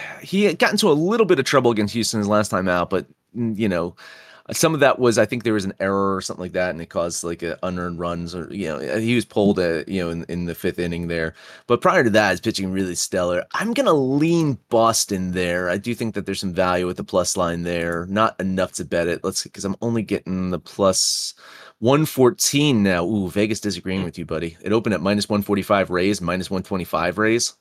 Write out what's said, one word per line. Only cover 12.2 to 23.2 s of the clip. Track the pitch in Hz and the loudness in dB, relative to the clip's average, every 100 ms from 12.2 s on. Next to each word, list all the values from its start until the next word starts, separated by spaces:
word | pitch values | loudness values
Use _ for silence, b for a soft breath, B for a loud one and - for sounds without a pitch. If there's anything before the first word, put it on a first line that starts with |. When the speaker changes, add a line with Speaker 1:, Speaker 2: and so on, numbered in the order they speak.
| 104 | 4
Speaker 1:
his | 92 | 2
pitching | 113 101 95 | -2 -2 -4
really | 95 92 87 | -2 -4 -4
stellar. | - 95 87 87 - | -2 0 0 -2 -4
I'm | - 214 | -4 -2
gonna | 240 240 | 0 4
lean | 156 131 143 165 170 156 113 - | 4 2 2 2 2 2 -2 0
Boston | 117 113 - - 98 90 | 4 4 2 -2 -2 -2
there. | 90 90 87 90 | -2 0 0 0
I | 95 | -2
do | 120 | -4
think | 117 113 101 | -4 -4 -4
that | 92 | -6
there's | 98 | -4
some | 98 | -4
value | 85 90 90 90 | 0 2 2 0
with | 92 | -4
the | |
plus | 101 95 87 95 | -2 0 0 0
line | 87 85 | -2 -2
there. | 87 85 85 85 90 | -4 -2 -2 -4 -2
Not | 101 110 - | 0 0 0
enough | 95 92 90 | -2 0 -2
to | - 85 | -4 -4
bet | 87 85 | -2 0
it. | 85 | -2
Let's, | 92 - - | -4 -6 -10
'cause | - 98 | -8 -6
I'm | 95 | -4
only | 117 117 | -2 -2
getting | 101 98 - 92 90 | -2 -4 -4 -4 -4
the | 87 | -6
plus | - - 98 92 - - - - B B B B | -6 0 2 2 -2 -2 -8 -12 B B B B
one | 113 143 156 | 2 2 2
fourteen | - 123 101 - 139 147 117 | 4 4 4 0 2 2 4
now. | 98 87 87 | 4 2 0
Ooh, | 107 | -2